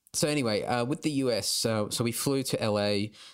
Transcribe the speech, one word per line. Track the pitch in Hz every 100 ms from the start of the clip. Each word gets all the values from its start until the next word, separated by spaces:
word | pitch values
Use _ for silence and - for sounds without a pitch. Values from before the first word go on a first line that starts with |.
| _
so | - 156
anyway, | 151 120 104
uh, | - 120
with | 120 160
the | 160
U | 139 131
S, | 107 - - 117
uh, | 110 107
so | -
we | 120
flew | 117 - 135
to | 127 127
L | 113 104
A. | 104 104 104 - -